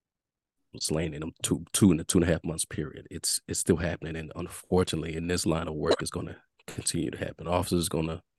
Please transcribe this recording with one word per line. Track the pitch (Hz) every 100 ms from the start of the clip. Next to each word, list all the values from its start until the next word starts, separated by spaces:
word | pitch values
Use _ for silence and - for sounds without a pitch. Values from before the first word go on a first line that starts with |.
| _ _ _ _ _ _ _
were | -
slain | - 78 85
in | 71
them | - -
two, | - 82 85
two | - 101
and | 80
a |
two | - 90
and | 85
a |
half | 80
months | 85 80
period. | - - 73 - -
It's, | 80 - - -
it's | -
still | - 85
happening, | 85 82 80 80
and | 78
unfortunately, | 82 90 - - 90 90 80 82
in | 80 85
this | 90 82
line | 80 80
of |
work, | 78 80 -
it's | 78
gonna | 85 85 - _ _ -
continue | - - 85 76
to | -
happen. | 85 - 78
Officers | 90 90 90 82
gonna, | 80 80 82 -